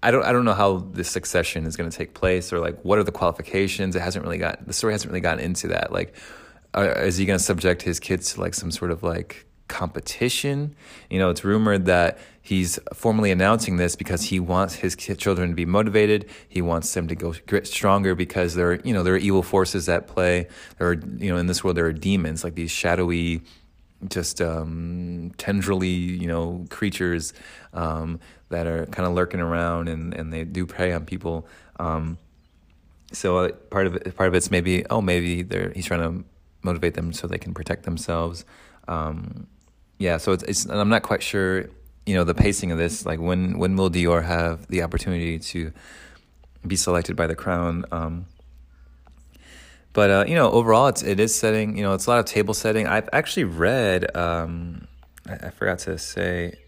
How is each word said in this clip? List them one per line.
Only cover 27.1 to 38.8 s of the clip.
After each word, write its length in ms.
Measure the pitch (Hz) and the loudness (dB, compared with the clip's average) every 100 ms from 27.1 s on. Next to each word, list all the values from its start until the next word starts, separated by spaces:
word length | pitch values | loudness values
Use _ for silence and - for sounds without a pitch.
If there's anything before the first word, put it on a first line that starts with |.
| 87 82 - - - - | 0 -4 -12 -20 -20 -14
um, 460 | 85 82 80 80 82 - - _ | -6 -4 -2 -4 -8 -12 -20 _
that 160 | 85 85 | -4 -2
are 180 | 82 80 | -2 -4
kinda 240 | - 90 | -4 0
lurking 320 | 87 90 92 | 0 0 -2
around 480 | 85 85 85 85 85 | -2 0 0 -2 -4
and, 240 | 80 82 | -6 -6
and 180 | - 80 | -8 -8
they 140 | 80 80 | -8 -6
do 200 | 82 90 | -6 -6
prey 280 | - 90 | -2 0
on 120 | 85 80 | 0 -4
people. 420 | 85 85 82 - - - - | -8 -4 -6 -8 -20 -20 -8
Um, 380 | 85 80 80 82 _ _ _ _ _ _ _ _ - | -4 -2 -4 -8 _ _ _ _ _ _ _ _ -18
so, 280 | - 95 90 | -4 0 2
uh, 120 | 90 | 2
part 360 | - - 101 95 | -2 -6 0 0
of 80 | 87 | 0
it, 200 | - - | -6 0
part 140 | 92 | 2
of 60 | 90 | 2
it's 160 | - | 2
maybe, 340 | 92 87 90 - | 0 2 0 2
oh, 120 | 117 | 0
maybe 400 | 95 90 87 87 | 2 2 0 -2
they're, 280 | 90 92 92 - | -2 -4 -4 -6
he's 100 | 90 | -4
trying 140 | 87 | -2
to 220 | 82 87 - _ _ _ | -2 -4 -10 _ _ _
motivate 300 | 92 85 85 | -4 0 0
them 180 | 82 85 | -2 -6
so 160 | 82 87 | -6 -6
they 100 | 90 | -6
can 160 | - | -6
protect 300 | 82 80 82 | -10 -6 -6
themselves. 600 | - 82 - 85 85 87 - - - - | -4 -6 -2 -2 -2 -6 -16 -20 -20 -20